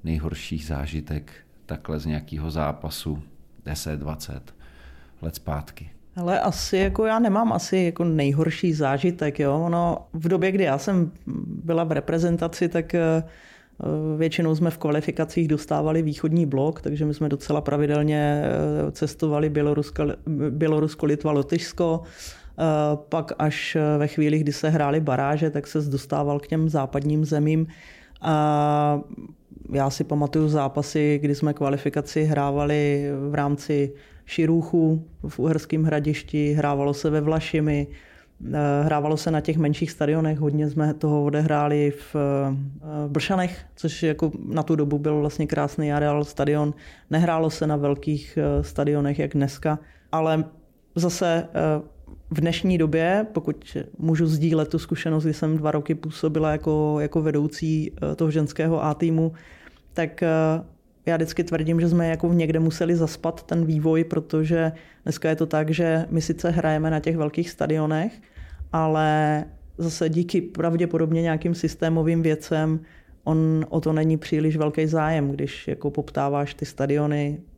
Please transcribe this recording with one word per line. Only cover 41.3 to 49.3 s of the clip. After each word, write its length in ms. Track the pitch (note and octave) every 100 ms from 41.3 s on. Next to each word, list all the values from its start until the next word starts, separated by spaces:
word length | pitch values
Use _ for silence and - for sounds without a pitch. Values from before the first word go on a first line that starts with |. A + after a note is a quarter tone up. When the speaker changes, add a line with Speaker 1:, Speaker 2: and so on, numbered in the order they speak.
| D3 D#3 D3 D3 D3 D3
Speaker 2:
v, 240 | C#3+ - D3+
eh, 400 | C#3+ C#3 C3+ C3+ C#3 C#3 D3+ D3+ D3
v 20 |
Blšanech, 560 | C#3+ - F#3+ F3+ F3+ - -
což 280 | E3 -
jako 280 | E3 D3+ D#3+ - -
na 180 | D#3+
tu 120 | D3+ D#3
dobu 240 | D3 D3
byl 200 | D3 D3+
vlastně 280 | D3 - D3+
krásný 460 | D3+ D3 - D3+
areál, 300 | D3 D3 D3
stadion. 500 | D3 - C#3+ D3+ D3 D3 - - _
Nehrálo 400 | D#3+ E3+ D#3+ D#3+
se 180 | D#3+ D#3
na 80 | D3
velkých, 600 | C#3+ C#3+ - D3 - -
eh, 220 | D3+ C#3+
stadionech, 560 | - - C#3+ D3 C#3+ C#3+
jak 140 | C#3+